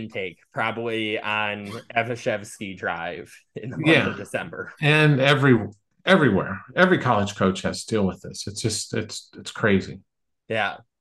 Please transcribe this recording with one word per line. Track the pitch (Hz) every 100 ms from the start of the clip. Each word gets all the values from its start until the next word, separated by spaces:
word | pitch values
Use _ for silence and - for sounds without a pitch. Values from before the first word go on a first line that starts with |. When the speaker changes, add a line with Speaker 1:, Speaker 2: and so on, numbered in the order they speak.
Speaker 1:
intake | 110 107 92 82 _
probably | 139 113 110 120 113 107 107
on | 104 107 104 104 101 113 - 117
Evashevski | 113 120 127 107 101 - 101 92
Drive | 98 85 87 85 - - _ -
in | 139
the | 156
month | 156 147
Speaker 2:
Yeah. | 101
Speaker 1:
of | 101
December. | 101 113 90 - 92 -
Speaker 2:
And | 147 156 151 135
every, | 135 143 139 117 101 - _ _ 165
everywhere, | 185 135 92 - 98 - 147
every | 185 156
college | 123 107 101 -
coach | 98 95
has | 87 82 -
to | 90
deal | 95
with | -
this. | - - -
It's | 101
just, | 113 - -
it's, | 113 107 - - -
it's | -
crazy. | - 110 95 - - _ _ _ _ -
Speaker 1:
Yeah. | 110 101 - _ _